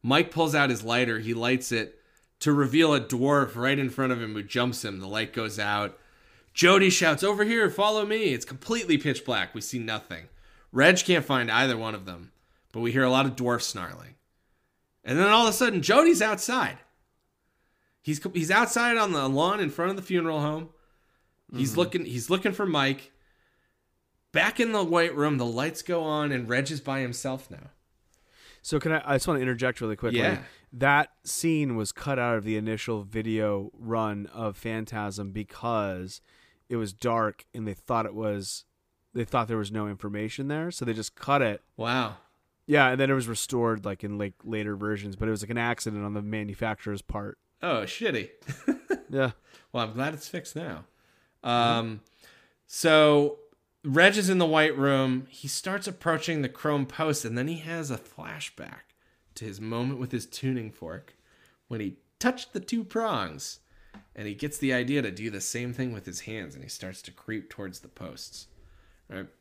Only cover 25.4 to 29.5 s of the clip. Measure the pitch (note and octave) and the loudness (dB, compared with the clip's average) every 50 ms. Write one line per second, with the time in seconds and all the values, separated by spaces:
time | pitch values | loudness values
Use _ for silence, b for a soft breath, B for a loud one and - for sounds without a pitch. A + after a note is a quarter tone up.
25.4 | A#2+ A#2+ A2+ A#2+ C#3 D#3+ D#3+ - - - F3 E3+ D#3+ D#3 D3+ D3+ D3 D3 C#3 B2 | 0 -2 -2 -2 -2 -4 -4 -8 -6 -2 -2 -2 0 0 0 0 0 0 -2 -2
26.4 | A#2 A2 A#2+ C3 C3+ C3+ D#3 C#3 - - C3+ C3+ C3 A#2+ A#2+ - - C3+ C3 C3 | -2 0 0 0 0 -2 -6 -6 -6 -4 -4 -4 -4 -4 -6 -6 -6 -6 -6 -6
27.4 | - - - - - C#3 _ _ _ _ _ _ _ b b b b b b b | -10 -16 -20 -18 -18 -20 _ _ _ _ _ _ _ b b b b b b b
28.4 | b b b b b - D#3 D3 - D#3+ D#3+ D#3 - D3 C#3 C3 - - D#3+ C3+ | b b b b b -2 -2 0 2 2 0 0 2 2 0 0 2 2 0 0
29.4 | B2+ B2+ | 0 -2